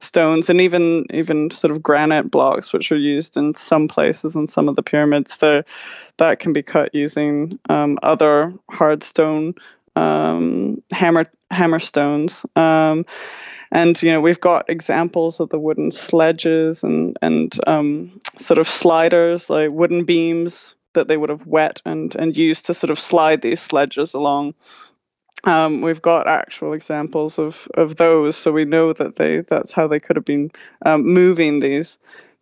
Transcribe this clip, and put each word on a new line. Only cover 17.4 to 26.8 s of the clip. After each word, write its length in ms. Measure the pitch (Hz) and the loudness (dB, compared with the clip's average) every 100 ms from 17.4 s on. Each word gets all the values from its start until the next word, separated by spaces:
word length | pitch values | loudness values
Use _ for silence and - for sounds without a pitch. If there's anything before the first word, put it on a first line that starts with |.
| 80 - - | -2 -2 0
um, 540 | 156 147 151 180 190 - - | 0 0 -4 -8 -10 -8 -4
sort 220 | - 160 | 2 2
of 100 | 160 | 2
sliders, 840 | - 175 160 165 170 170 175 - | 2 4 4 4 4 2 0 -2
like 200 | 151 151 | -2 -2
wooden 340 | 151 170 175 | 0 0 0
beams 720 | 175 170 165 165 170 - - _ _ 170 | 0 0 0 -2 -4 -8 -18 _ _ -2
that 100 | 160 | 0
they 100 | 156 | 0
would 140 | 147 | -2
have 160 | 151 165 | -6 -2
wet 340 | 156 156 - | 0 0 -2
and, 320 | 165 160 160 - | -8 -6 -6 -4
and 200 | 165 151 | -2 0
used 300 | 160 156 - | 0 0 -2
to 80 | |
sort 160 | 165 156 | -2 -4
of 80 | 151 | -4
slide 440 | - 175 156 156 | 0 4 4 2
these 180 | 117 170 | 0 -4
sledges 540 | - 147 139 - 156 | -2 -2 0 -2 -4
along. 400 | 139 147 143 147 156 - - - _ _ _ _ - | -2 -2 -2 -4 -10 -20 -20 -20 _ _ _ _ -6
Um, 380 | - 160 160 151 | 0 2 2 0
we've 200 | 165 160 | -4 -2
got 240 | 170 165 - | 2 2 2
actual 460 | 160 - - 151 | -2 -2 -10 -8
examples 640 | 156 | -8